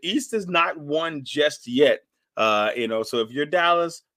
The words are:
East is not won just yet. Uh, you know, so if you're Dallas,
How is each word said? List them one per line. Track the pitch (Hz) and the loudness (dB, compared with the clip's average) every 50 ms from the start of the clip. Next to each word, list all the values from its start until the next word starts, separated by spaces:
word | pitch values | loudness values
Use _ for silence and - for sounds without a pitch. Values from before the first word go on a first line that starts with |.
| - | -2
East | 175 202 294 254 - - | -4 -2 -2 -4 -2 -4
is | 220 190 | -4 -4
not | 175 180 170 170 180 - 165 | 0 0 2 2 2 -2 -6
won | 147 143 147 160 165 165 160 143 131 | -6 -4 -2 -2 -2 -2 -6 -8 -10
just | - - 143 147 151 143 - - 120 | -6 0 2 2 0 0 -2 -10 -2
yet. | 120 127 147 131 110 - _ _ _ _ _ _ - | 2 4 6 6 4 2 _ _ _ _ _ _ -4
Uh, | - 110 110 107 104 104 107 - | 0 2 2 2 2 2 0 0
you | 120 117 110 | -2 -2 -2
know, | 113 110 | -2 -2
so | 113 - - 120 | -4 -2 -2 -2
if | 113 110 | -2 -2
you're | 120 139 147 147 | -2 -6 -4 -2
Dallas, | 160 180 170 170 175 175 170 170 165 - _ _ _ | 0 2 2 4 2 2 0 -2 -6 -12 _ _ _